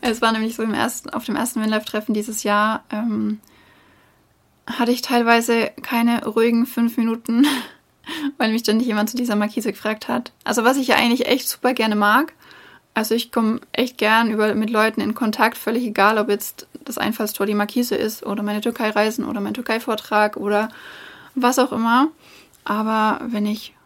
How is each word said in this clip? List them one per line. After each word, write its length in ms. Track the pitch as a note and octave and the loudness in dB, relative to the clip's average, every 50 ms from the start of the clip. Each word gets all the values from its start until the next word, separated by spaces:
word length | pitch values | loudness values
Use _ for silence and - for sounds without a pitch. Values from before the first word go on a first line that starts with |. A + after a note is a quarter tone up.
| - | 0
Es 180 | B3 A3 A#3 | -2 -2 2
war 100 | - A3+ | 2 0
nämlich 260 | A3+ A3 A3 A3 A#3 | 2 2 -2 -4 -2
so 60 | - A3+ | -2 -2
im 120 | A3 G#3+ | -2 0
ersten, 340 | - - B3+ - - - - | 0 0 -2 -2 -6 -12 -8
auf 160 | - - A#3+ | -8 -8 -4
dem 120 | - G#3 | -4 -2
ersten 220 | - - B3 - A3+ | -2 -2 -2 -2 -2
Vanlife-Treffen 540 | G#3+ G#3+ A3 G#3+ G#3+ - - - - - G#3+ | -2 0 0 0 -2 -2 -6 -6 -2 -2 -2
dieses 300 | G#3 G#3 G#3+ A3 - - | -2 -2 -4 -6 -4 0
Jahr, 420 | G#3 G3+ G#3 G#3 A3 A3 - - _ | 2 2 4 2 2 0 -2 -6 _
ähm, 500 | - G#3+ G#3+ A#3 G#3+ G#3+ - G#3 G#3+ G#3+ _ _ _ _ _ _ _ _ _ _ _ _ _ _ _ _ _ _ _ _ _ _ _ _ _ | -8 -4 -2 -2 -2 0 -2 -2 -4 -6 _ _ _ _ _ _ _ _ _ _ _ _ _ _ _ _ _ _ _ _ _ _ _ _ _
hatte 260 | - A#3+ - B3+ A3+ B3 | -10 -4 -2 0 0 0
ich 80 | B3 | 0
teilweise 720 | - - C4 A#3+ A#3 A#3 A#3 A#3 A#3 A#3 A#3+ A#3 A3+ - - - | 0 0 0 2 4 6 4 4 4 2 2 2 2 -2 -4 -10
keine 460 | - - - A#3 A#3 A#3 A#3 A#3 - | -10 -4 0 2 2 2 2 2 -2
ruhigen 400 | - G#3+ A3+ A3+ A#3 A#3 A#3 A#3 | -2 0 2 2 4 4 2 2
fünf 320 | - - - A#3 A#3 A#3 - | 0 0 0 0 0 2 0
Minuten, 480 | A3+ A3+ A3+ A3+ - - A#3 A#3 C#4+ D4 C#4 B3+ A3+ - - _ _ _ _ | 0 0 0 -4 -2 0 4 4 4 4 4 0 -6 -10 -14 _ _ _ _
<laughs> 440 | _ _ - D#4+ E4 D4+ C#4 C#4+ | _ _ -12 -10 -6 -6 -6 -4
weil 160 | _ - A3 A3 | _ 0 0 0
mich 80 | A#3 | 0
ständig 260 | A#3 - G#3+ A3+ B3 | 0 2 2 2 2
jemand 220 | B3 G#3+ G#3+ G#3 G#3+ | 2 0 0 0 -2
zu 80 | - | -2
dieser 200 | B3 B3 A#3+ G#3+ | -4 -2 0 0
Markise 360 | G#3 G#3 G#3 G#3+ - G#3+ A#3 G3 | 0 0 0 -2 -4 -4 -4 -6
gefragt 340 | - - G#3+ G#3+ G#3+ - | -4 -4 -4 -4 -4 -4
hat. 260 | - A#3+ A#3+ A#3+ - _ _ _ | -4 -4 -4 -4 -6 _ _ _
Also 200 | - G#3+ A3 A3 | -2 0 2 4
was 120 | A#3 C4+ | 4 4
ich 120 | C#4 C4 B3 | 2 2 2
ja 80 | - | 4
eigentlich 280 | - - A#3+ A#3 B3+ - | 4 4 4 2 2 2
echt 240 | - - C#4 - - | 2 0 0 0 -4
super 240 | - - - B3 B3 | -8 -2 0 0 0
gerne 240 | A#3+ A3+ A3 G#3+ | 2 0 0 2
mag, 380 | G#3 G#3 G3+ G#3+ B3 D4+ D#4+ - _ - - - - - - - - _ _ _ | 2 4 4 4 4 2 0 -6 _ -20 -20 -20 -20 -20 -20 -20 -20 _ _ _
also 220 | - A3 G#3+ A3+ | -4 0 0 0
ich 160 | A#3 A#3 - - | -2 -2 -2 -2
komm 280 | A#3+ A3+ G#3+ A3 - - _ _ | 0 2 2 0 -2 -6 _ _
echt 260 | - B3 B3 - _ | -2 -2 -2 -2 _
gern 320 | - G#3+ A3 A3+ A#3 A3+ | 2 2 4 4 4 2
über, 240 | A3 G#3+ G#3+ G#3+ G3+ | 2 0 0 2 2
mit 160 | G#3 A3 A3 | 0 -2 0
Leuten 300 | A#3+ G#3+ G#3+ A3 A3 - | 2 2 2 2 2 0
in 140 | - G#3+ A3 | -2 -2 -2
Kontakt, 440 | - B3+ G#3+ G#3+ - A3 G#3+ A#3 - | -2 -2 -2 0 2 0 0 0 -2
völlig 260 | - - A#3 A#3 B3 | -4 -2 -2 -2 -2
egal, 320 | A#3 G#3 - G3 G#3 A3 | -2 2 4 4 4 4
ob 120 | A3 G#3 B3 | 2 2 0
jetzt 400 | G#3 G#3 - - - - - _ _ - - | 0 -2 -2 -8 -12 -14 -20 _ _ -18 -14
das 120 | - A#3+ | -12 -8
Einfallstor 480 | - - G#3+ A3 - A#3 G#3 - - G3+ | -4 -4 -4 -2 -2 -4 -4 -2 -2 -2
die 100 | G3+ G#3+ | 0 0
Markise 420 | G#3 G#3 G#3 - B3 B3 A#3+ G#3+ | 0 -2 0 0 -2 0 0 0
ist 280 | - - A3 A3 - - | -2 -2 -2 -4 -6 -8
oder 200 | - G3 G#3 G#3 | -6 -6 -4 -4
meine 160 | G#3 G#3 G#3 | -4 -4 -2
Türkei-Reisen 640 | G#3 A#3 A#3 - A#3 G#3+ G#3 G#3+ G#3+ A3 A3 - - | -2 -4 -4 -2 -2 -2 2 2 0 0 0 -4 -6
oder 160 | - - A#3+ | -4 -4 -4
mein 140 | G3+ G#3 G#3+ | -4 -6 -6
Türkei-Vortrag 840 | C4 A#3+ - A3 A3+ A#3 - A3 G#3+ - - G#3+ G#3+ G#3+ G#3 G#3 | -6 -4 -4 -4 -4 -2 -4 -4 -4 -4 -2 2 2 2 2 0
oder 320 | - G3 G3+ G#3 G#3 G#3+ A3 - - - - - - - - - - - - _ | -4 -4 0 0 0 0 -2 -6 -14 -20 -20 -20 -20 -20 -20 -20 -20 -20 -10 _
was 240 | - B3 B3 B3+ C4 | 0 0 2 4 2
auch 140 | B3+ C#4 - | 2 0 0
immer. 360 | A#3+ A3+ A#3 A#3 B3 C#4 D#4+ D#4 _ _ - - - - _ _ _ _ | -2 0 4 4 4 4 4 0 _ _ -20 -20 -20 -20 _ _ _ _
Aber 560 | - G#3 G#3+ A3 A3 A3 A3 G#3+ G#3+ G#3+ - - | -4 -4 -2 -2 0 0 2 2 2 0 0 -4
wenn 200 | A#3+ A#3 G#3+ G#3 | -6 -4 -2 -2
ich 280 | G#3 G#3 A3 - - _ _ _ | -2 -2 -4 -6 -14 _ _ _